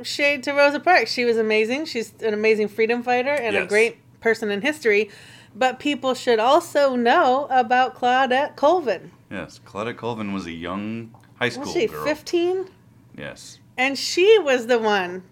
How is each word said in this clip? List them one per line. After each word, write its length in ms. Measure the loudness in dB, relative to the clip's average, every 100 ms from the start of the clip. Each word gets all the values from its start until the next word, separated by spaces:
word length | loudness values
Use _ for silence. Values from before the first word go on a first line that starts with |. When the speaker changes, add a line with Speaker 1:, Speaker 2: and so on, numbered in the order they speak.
Speaker 1:
shade 400 | -10 -2 0 0
to 80 | -2
Rosa 260 | 2 2 2
Parks. 320 | 2 2 2
She 120 | 0 0
was 120 | 0
amazing. 480 | 0 0 0 -4 -6
She's 260 | -8 -8 -6
an 100 | -4
amazing 360 | 0 2 2 0
freedom 340 | -2 -2 -2
fighter 260 | -2 -2 0
and 260 | -2 -2 -2
a 40 |
Speaker 2:
Yes. 100 | 0
Speaker 1:
great 280 | 0 0 -2 _ _
person 300 | -2 -2 -2
in 120 | -4
history. 480 | -4 -2 0 2 0 -8 -20 -20 -20 -2
But 240 | -2 0
people 340 | -4 -2 -2
should 240 | -2 0 2
also 560 | 4 2 2 0 2 2
know 520 | 4 4 4 2 0
about 460 | 0 4 2 2 0
Claudette 600 | 0 2 2 0 -2 2
Colvin. 560 | 2 4 0 -6 -8 -20 -14
Speaker 2:
Yes. 280 | -12 -12 -16 -12
Claudette 300 | -8 -6 -6
Colvin 340 | -6 -6 -6
was 120 | -6 -8
a 60 |
young 640 | -8 -6 -6 -6 -8 -12 -20 _ -6
high 100 | -6
school 140 | -4
Speaker 1:
Was 100 | -6
she 140 | -4 -4
Speaker 2:
girl. 160 | -2
Speaker 1:
fifteen? 640 | -4 -6 -4 -2 0 -2 -8 -16 _ _ _ -16
Speaker 2:
Yes. 400 | -14 -16 -20 -20 _ -4
Speaker 1:
And 200 | -4 -4
she 400 | -4 2 6 6
was 300 | 4 0 2
the 100 | 0
one 460 | 2 0 -2 -8 -14